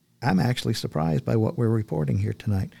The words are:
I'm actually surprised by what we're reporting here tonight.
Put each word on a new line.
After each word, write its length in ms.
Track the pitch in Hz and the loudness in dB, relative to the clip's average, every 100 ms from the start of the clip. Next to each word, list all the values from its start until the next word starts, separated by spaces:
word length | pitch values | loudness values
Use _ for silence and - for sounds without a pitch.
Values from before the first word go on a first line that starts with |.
| _ - | _ -6
I'm 200 | 127 185 | 0 2
actually 340 | 123 123 117 | 2 0 -2
surprised 500 | 113 - - 80 127 - | -2 -2 -2 0 0 0
by 100 | 117 | 0
what 240 | 107 - | 0 0
we're 100 | 113 | 2
reporting 480 | 113 107 156 143 104 | 0 0 -2 0 0
here 160 | 107 | -2
tonight. 400 | - 110 98 - - | -4 -2 -2 -2 -8